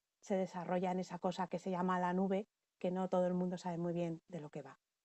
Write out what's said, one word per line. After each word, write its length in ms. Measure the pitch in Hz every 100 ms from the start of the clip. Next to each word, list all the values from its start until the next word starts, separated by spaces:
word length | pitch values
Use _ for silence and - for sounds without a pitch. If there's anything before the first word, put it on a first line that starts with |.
| _ _
se 160 | - 190
desarrolla 560 | 185 185 165 180 185
en 80 | 185
esa 180 | 180 180
cosa 300 | 185 175 180
que 100 | 175
se 140 | 190
llama 260 | 175 185 180
la 140 | 180
nube, 340 | 185 190 196 220 _ _ _
que 140 | 180
no 160 | 185 185
todo 180 | 185 180
el 80 |
mundo 240 | 180 180 180
sabe 200 | 185 170
muy 140 | 175
bien 300 | 170 170 165 -
de 100 | 170
lo 100 | 147
que 140 | 151
va. 160 | 135 - _ _